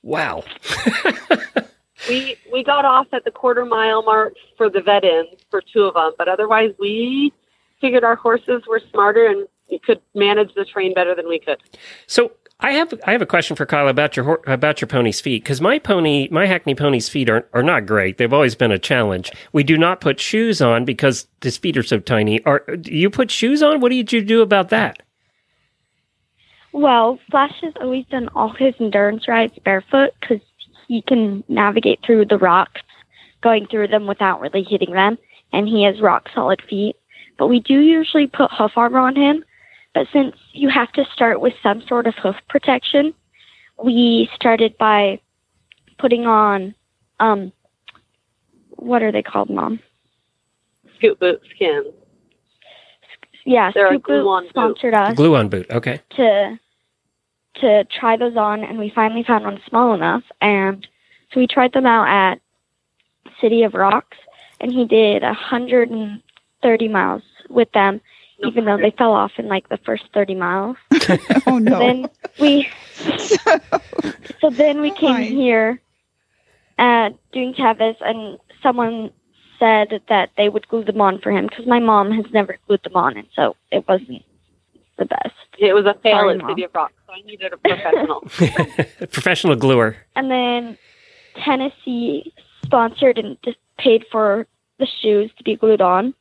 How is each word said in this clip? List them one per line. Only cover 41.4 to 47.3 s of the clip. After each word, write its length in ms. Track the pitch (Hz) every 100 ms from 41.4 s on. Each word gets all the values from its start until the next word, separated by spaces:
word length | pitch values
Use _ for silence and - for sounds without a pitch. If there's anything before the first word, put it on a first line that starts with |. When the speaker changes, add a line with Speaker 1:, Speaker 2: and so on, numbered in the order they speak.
Speaker 3:
with 140 | 247 -
some 180 | 214 208
sort 240 | - 240 240
of 80 | 220
hoof 200 | 190 196 _
protection, 680 | - - - - 285 302 - _ _ _ _ _ -
we 460 | 233 233 240 226 233
started 420 | - 247 226 220 -
by 420 | 220 208 202 196 _ _ _ _ _ _ _ _
putting 280 | 262 240 233
on, 480 | 220 214 196 190 214 _ _ _ _
um, 320 | 220